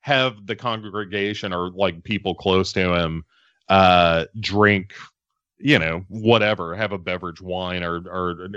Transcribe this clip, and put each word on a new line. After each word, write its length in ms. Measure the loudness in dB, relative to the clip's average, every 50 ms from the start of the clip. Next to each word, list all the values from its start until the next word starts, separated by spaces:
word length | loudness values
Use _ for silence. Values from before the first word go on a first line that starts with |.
have 440 | -4 0 0 0 0 -2 -4 -8 -10
the 80 | -10 -10
congregation 960 | -6 -6 -6 -6 -6 -8 -10 -8 -8 -8 -6 -4 -4 -2 -2 -4 -6 -6 -6 -4
or, 160 | -4 -4 -4
like, 320 | -2 0 0 0 -2 -4 -6
people 300 | -6 -6 -4 -2 -4 -4
close 380 | -2 0 2 2 2 2 0 -2
to 200 | -2 0 0 0
him, 300 | 0 0 -2 -4 -6 -10 _ _ _ _ _ _ _ _
uh, 580 | 2 4 6 6 8 6 6 6 4 4 2 -2 -4 -8 -10
drink, 540 | -6 -2 2 4 4 4 4 2 -2 -6 -14 -20 -20 -20 _ _ _ _ _ _ _ _ _ _
you 180 | 2 4 4
know, 280 | 4 4 0 -4 -6 -8
whatever, 680 | -10 -8 0 2 4 4 4 4 2 0 -2 -4 -8 -6
have 160 | -6 -6 -6 -6
a 40 |
beverage, 440 | -6 -6 -6 -6 -6 -6 -10 -10 -10
wine, 420 | -10 -8 -6 -6 -4 -4 -4 -4 -4
or, 140 | -4 -6 -6 -8
or, 420 | -8 -6 -6 -4 -4 -6 -8 -10 -10 -4